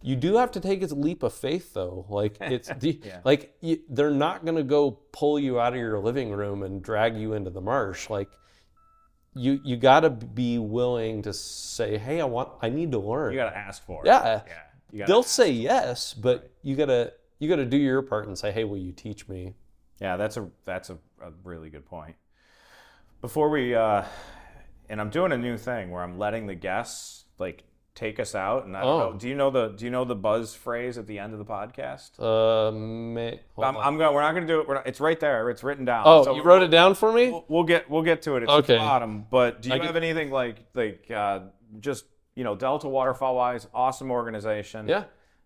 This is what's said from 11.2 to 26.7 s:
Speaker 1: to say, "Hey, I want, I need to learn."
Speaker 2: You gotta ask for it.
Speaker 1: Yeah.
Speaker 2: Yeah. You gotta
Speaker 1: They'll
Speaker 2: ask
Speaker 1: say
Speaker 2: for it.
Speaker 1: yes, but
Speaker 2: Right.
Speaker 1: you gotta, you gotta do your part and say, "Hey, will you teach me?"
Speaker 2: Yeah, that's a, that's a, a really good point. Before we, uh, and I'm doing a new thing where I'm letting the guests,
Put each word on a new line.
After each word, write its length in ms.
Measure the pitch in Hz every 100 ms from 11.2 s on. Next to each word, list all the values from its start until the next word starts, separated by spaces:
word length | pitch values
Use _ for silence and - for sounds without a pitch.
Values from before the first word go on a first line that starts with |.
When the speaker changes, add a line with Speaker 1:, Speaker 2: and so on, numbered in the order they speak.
Speaker 1:
to 100 | 104
say, 640 | 95 - - - - 107 107
"Hey, 240 | 113 165
I 40 | 139
want, 240 | 117 180 -
I 80 | 117
need 220 | 139 165
to 80 | 117
learn." 340 | 101 131 131
Speaker 2:
You 60 | 135
gotta 180 | 113 98
ask 260 | 98 -
for 200 | - 80
it. 40 | -
Speaker 1:
Yeah. 340 | 247 117 107 -
Speaker 2:
Yeah. 80 | 82 76 _ _
You 80 | 107
gotta 120 | 98
Speaker 1:
They'll 80 | 214
Speaker 2:
ask 80 | 247
Speaker 1:
say 160 | - 208
Speaker 2:
for 20 |
it. 20 | 120
Speaker 1:
yes, 580 | 123 254 127 117 -
but 260 | 120 123 123
Speaker 2:
Right. 100 | - _
Speaker 1:
you 140 | 139 135
gotta, 380 | 143 120 117 - _ _
you 100 | 151
gotta 160 | 170 123
do 120 | 139
your 260 | 139 131
part 240 | 135 107 104
and 100 | 92
say, 140 | 104
"Hey, 120 | 107
will 140 | 107 101
you 140 | 90
teach 360 | 87 110 101 -
me?" 280 | 92 90 - _ _ _ _
Speaker 2:
Yeah, 180 | 98 90
that's 200 | 107 120
a, 100 | 95 - -
that's 260 | 92 -
a, 80 | 85 _ _
a 120 | 85 80
really 280 | 92 82 78
good 140 | 76 -
point. 280 | 85 78 - _ _ _ _ _ - - _ _ _
Before 280 | 123 156 151
we, 240 | 147 123
uh, 300 | 117 110 104 - - - - - - - - -
and 100 | 107
I'm 80 | 104
doing 220 | 147 185
a 60 | 127
new 200 | 120 113
thing 340 | 117 120 90
where 120 | 87
I'm 140 | 90 90
letting 260 | 104 113 104
the 100 | 87
guests, 680 | 95